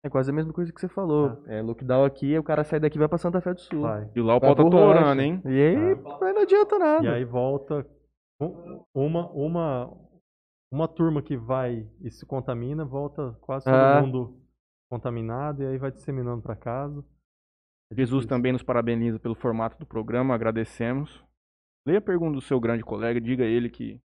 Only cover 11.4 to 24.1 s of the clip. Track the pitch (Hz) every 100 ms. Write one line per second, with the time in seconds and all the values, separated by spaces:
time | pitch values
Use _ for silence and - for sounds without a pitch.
11.4 | 113 131 127 117 107 _ 117 - - 135
12.4 | 127 120 120 151 151 135 143 143 135 110
13.4 | - 135 131 131 135 143 143 127 117 -
14.4 | _ _ _ _ _ 120 127 117 113 120
15.4 | 147 143 135 131 135 127 - 135 123 120
16.4 | 110 110 - 123 143 143 139 _ _ _
17.4 | _ _ _ _ _ 107 127 131 113 127
18.4 | 127 127 - 120 117 117 117 110 117 113
19.4 | 123 113 113 - - 113 113 117 131 120
20.4 | 113 113 110 - 117 131 147 - _ _
21.4 | _ _ _ _ - 190 208 180 165 143
22.4 | - 131 117 117 110 104 113 120 113 127
23.4 | 117 117 120 - 113 113 _